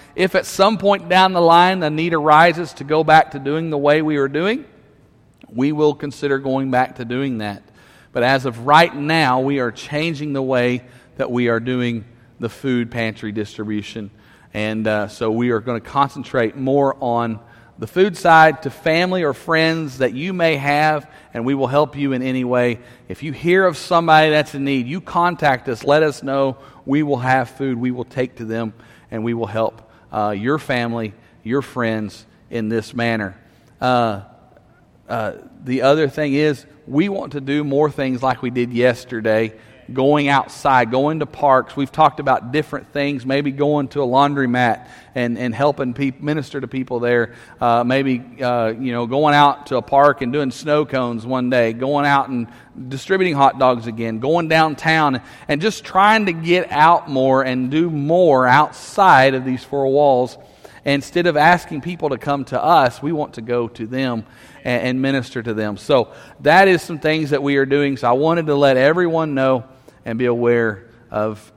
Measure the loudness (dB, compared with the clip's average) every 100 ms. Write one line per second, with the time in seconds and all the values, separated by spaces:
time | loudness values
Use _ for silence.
0 | -12 -2 0 0 -2 2 2 2 0 0
1 | 2 2 4 4 6 6 4 2 -2 -2
2 | 0 0 4 6 6 2 -6 -10 -2 0
3 | 4 4 4 -2 -4 -4 -4 0 2 2
4 | 2 0 0 -2 -2 -4 -8 _ _ _
5 | _ _ _ _ -10 -4 -2 2 0 0
6 | -6 -6 -4 -2 -2 -4 0 0 -2 -6
7 | -8 -4 -4 -4 -6 -10 -16 _ -20 _
8 | _ -2 0 0 -2 -6 4 4 4 0
9 | -2 0 2 0 0 -2 -4 -6 -8 -4
10 | -4 -6 -6 -6 -2 0 0 -2 -8 -20
11 | _ -8 -4 0 0 0 -2 -2 -2 -4
12 | -10 -20 _ -10 -10 -6 -2 -2 -2 -4
13 | -6 -6 -8 -6 -8 -8 -6 -6 -8 -12
14 | -14 -16 _ _ _ -6 -4 -4 -2 -2
15 | -4 -4 -4 -2 0 -2 -4 -8 -4 -2
16 | -2 -4 -6 -2 -2 -2 -2 2 0 -2
17 | -2 -2 -2 -6 -14 -20 -20 -14 -6 0
18 | 0 0 4 6 6 2 -6 -6 -2 0
19 | 0 -2 -2 -4 -2 0 0 -2 -6 -2
20 | -2 -2 -6 -2 0 0 0 0 2 0
21 | -6 -20 -14 -6 -2 -2 0 2 0 -2
22 | -4 -2 -2 -4 0 0 0 -2 -10 -20
23 | -16 -12 -10 -4 0 2 2 0 0 0
24 | 4 6 6 2 0 -4 -4 -4 -4 -8
25 | -6 -2 -2 0 0 0 -4 -4 0 2
26 | 2 -2 -4 -2 -2 -4 -14 -14 -2 -2
27 | 0 -2 0 0 -2 -6 -6 -4 -4 -4
28 | -8 -6 -6 -8 -8 -6 -6 -10 -20 -20
29 | _ -6 -4 -4 -4 -2 -4 -6 -18 _
30 | _ -4 -4 -4 -4 -4 -4 -4 -4 -6
31 | -8 -12 _ _ -6 -4 -4 -4 -4 -4
32 | -6 -12 -20 _ -10 -6 -4 -4 -4 -4
33 | -2 -2 -6 -10 _ _ _ -6 -2 0
34 | 0 -4 -12 -20 _ _ _ _ _ _
35 | -10 -8 -6 -10 -16 -16 -6 0 2 2
36 | 0 -2 -2 0 0 -2 -10 -20 -4 -2
37 | 0 -4 -8 -8 -4 -4 0 0 0 -2
38 | -4 -2 -2 -2 -4 -4 -2 2 2 0
39 | -6 -4 0 0 0 -6 -20 -20 -8 0
40 | 2 2 2 0 0 -4 2 2 2 0
41 | 0 -2 -6 -2 2 4 2 -4 -4 2
42 | 2 2 0 -2 0 -4 -4 -8 -8 -6
43 | -4 -4 -2 -2 -2 -2 0 0 -2 -4
44 | 0 2 2 2 0 2 0 0 -8 -20
45 | -12 -4 -4 -4 -4 0 0 0 -4 -4
46 | -4 -4 -4 -4 -6 -10 -8 -8 -6 -2
47 | 2 2 0 -6 -20 -2 0 2 2 0
48 | 0 -4 -6 -6 -2 0 -2 -4 -6 -4
49 | -2 0 4 6 4 2 -4 -4 0 4
50 | 4 4 -2 -4 -4 -6 -2 -2 0 -4
51 | -4 -6 -6 -4 0 2 0 0 -2 0
52 | 2 2 0 -6 -8 -12 -20 -16 -12 -10
53 | -2 0 0 2 2 4 2 0 -4 -6
54 | -6 -4 -2 -2 2 2 2 0 0 2
55 | 2 0 -6 -12 -6 -2 -2 -6 -2 2
56 | 4 4 2 -2 0 0 0 4 4 4
57 | 0 0 2 2 2 -2 -2 0 0 -2
58 | 0 4 4 4 6 4 2 -4 -6 2
59 | 6 6 6 2 -2 -6 -4 -2 0 2
60 | 4 2 0 -6 -20 _ -20 -8 -4 -4
61 | -2 -2 0 4 4 4 0 -10 -8 -6
62 | -4 -4 -4 -4 -4 -2 2 4 2 -2
63 | -6 -6 -6 -10 -4 -4 -4 -8 -8 -6
64 | -4 -6 -10 -18 -20 -12 -4 -2 -2 -2
65 | -2 -2 -4 -8 -6 -4 -6 -6 0 2
66 | 0 -8 -20 -4 4 6 6 4 -2 -4
67 | -2 -2 0 -2 0 0 2 0 0 0
68 | 0 2 2 0 0 2 4 4 4 4
69 | 0 0 -2 0 0 0 -4 -20 _ _
70 | -8 -2 0 2 2 2 0 -4 -12 -20
71 | _ -4 -4 -6 -16